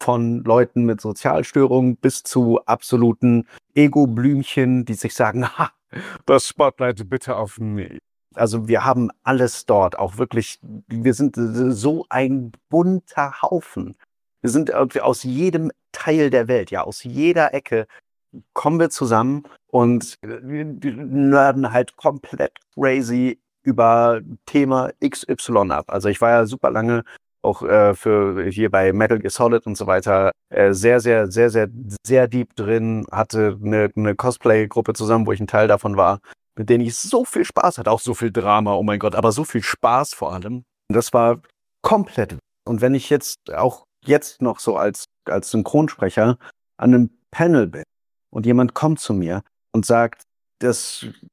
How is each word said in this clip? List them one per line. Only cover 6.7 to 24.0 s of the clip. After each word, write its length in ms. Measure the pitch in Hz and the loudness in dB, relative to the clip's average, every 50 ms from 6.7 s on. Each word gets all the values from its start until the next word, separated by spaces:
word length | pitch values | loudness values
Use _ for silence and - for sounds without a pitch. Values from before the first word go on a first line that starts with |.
| - - 127 123 110 104 104 90 | 0 -2 -4 -4 -4 -6 -8 -8
bitte 260 | 131 127 - 135 123 | -8 -8 -6 -6 -6
auf 220 | 107 110 98 - 113 | -6 -6 -8 -8 -10
mich.“ 400 | 113 107 104 101 92 - - - _ _ _ _ _ _ - | -8 -6 -6 -8 -8 -10 -14 -20 _ _ _ _ _ _ -4
Also 340 | - 117 110 110 113 110 110 | -2 -2 -2 -2 -4 -2 0
wir 160 | 117 95 - | 0 2 2
haben 240 | 135 127 127 120 - - _ - | 0 0 0 -2 -4 -6 _ -4
alles 420 | 123 135 127 127 117 - - - | -2 0 0 0 -2 -2 -8 -2
dort, 320 | - 107 101 95 90 - - | 2 2 4 4 2 0 -4
auch 180 | 98 87 95 | -6 -6 -4
wirklich, 420 | 113 127 - - 113 107 - - _ - - 107 - - | -6 -6 -4 -4 -6 -6 -6 -12 _ -20 -18 -18 -18 -14
wir 260 | - 117 117 117 131 117 | -10 -8 -2 0 0 0
sind 200 | 123 143 135 - | 2 0 -2 -2
so 680 | 120 117 113 113 120 127 131 123 98 110 147 160 165 - - | -2 -4 -4 -2 -2 -2 -2 -2 -2 -2 -2 -2 -2 -6 -6
ein 440 | - 127 135 131 135 131 123 113 - _ _ - | -4 -2 -2 -2 -2 -4 -6 -10 -16 _ _ -2
bunter 720 | 151 165 175 185 190 175 _ _ - 151 143 139 - - | 0 0 2 2 0 -2 _ _ -6 -4 -4 -4 -4 -6
Haufen. 540 | - - 185 165 - - - - - - - _ _ _ _ _ _ _ _ - | -6 -4 -4 -4 -6 -8 -12 -10 -10 -10 -12 _ _ _ _ _ _ _ _ -6
Wir 100 | - 123 | -4 0
sind 200 | 117 151 156 - | 0 0 0 0
irgendwie 300 | - 123 135 127 - - | 0 0 0 0 -2 -2
aus 220 | - 127 120 - - | 0 0 -2 -2 -4
jedem 460 | 127 123 143 175 185 160 160 160 151 - _ _ _ | -6 -4 -2 -2 0 -2 -2 -4 -4 -8 _ _ _
Teil 380 | - - - 160 156 160 147 135 | -16 -8 -2 0 2 2 2 4
der 180 | 135 123 113 120 | 2 2 2 2
Welt, 220 | 127 113 92 - | 0 -2 -2 -2
ja, 120 | 95 92 - | -6 -6 -6
aus 180 | 98 107 - - | -6 -10 -14 -14
jeder 480 | 123 123 135 156 170 170 170 151 - | -10 -6 0 0 2 2 2 2 0
Ecke 340 | 139 139 - - 120 113 107 _ - - _ _ _ _ _ _ - 120 _ _ - | 0 -4 -6 -2 -2 -2 -2 _ -12 -20 _ _ _ _ _ _ -20 -20 _ _ -10
kommen 240 | - - 147 165 165 | -4 -2 0 2 2
wir 100 | 170 151 | 0 0
zusammen 520 | - - 139 117 117 110 120 131 143 147 - - - _ _ | 0 -4 -2 0 2 2 2 0 -4 -6 -8 -14 -20 _ _
und, 480 | - - 123 120 120 120 117 - - - _ | -2 0 2 4 4 2 0 -2 -8 -18 _
äh, 160 | - 110 117 - | -16 -14 -14 -14
wir 220 | 127 131 147 151 156 | -12 -12 -10 -10 -10
nerden 1080 | 151 135 - - 143 107 123 147 131 131 143 139 139 139 139 139 139 127 135 135 110 | -10 -12 -8 -8 -8 -8 -8 -10 -4 0 2 4 6 6 6 6 4 2 0 -2 0
halt 240 | 113 123 127 - _ | 0 -2 -2 -2 _
komplett 560 | _ - 156 147 135 - - 147 - - - _ - _ _ - | _ -2 -2 -2 -2 -14 -14 -6 -6 -6 -6 _ -12 _ _ -6
crazy 640 | 147 139 135 131 139 123 113 120 123 127 127 113 _ _ _ _ _ - | -2 0 0 0 0 -2 -2 -2 0 0 -2 -4 _ _ _ _ _ -4
über 560 | 135 117 117 113 113 117 117 | -2 2 4 6 6 6 6